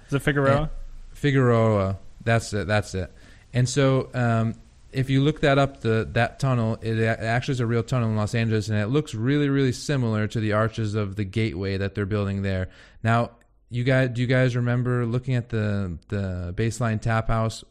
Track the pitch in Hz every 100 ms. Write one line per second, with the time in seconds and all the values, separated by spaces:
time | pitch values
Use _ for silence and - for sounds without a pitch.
0 | - 139 151 143 135 143 156 - - -
1 | - - 147 135 123 117 113 104 95 95
2 | - - - 117 - 104 87 107 - 95
3 | 87 - - - - 123 123 143 135 131
4 | - 127 120 113 113 - - - - -
5 | 131 135 143 147 151 139 139 - 113 113
6 | 98 117 117 - 139 123 113 113 113 113
7 | 113 113 110 120 139 127 117 117 113 131
8 | 113 107 104 117 113 110 107 107 104 143
9 | 151 107 120 147 143 139 135 120 - 139
10 | 117 110 107 120 110 104 110 - 110 107
11 | 101 98 98 110 110 78 98 95 98 104
12 | 98 104 98 98 98 95 92 - - -
13 | 113 117 117 - _ _ _ 120 123 131
14 | 127 117 123 131 127 123 120 123 123 123
15 | 120 123 131 123 117 113 104 101 95 82
16 | - 101 98 90 87 95 113 - 117 107
17 | 120 113 - 113 113 - -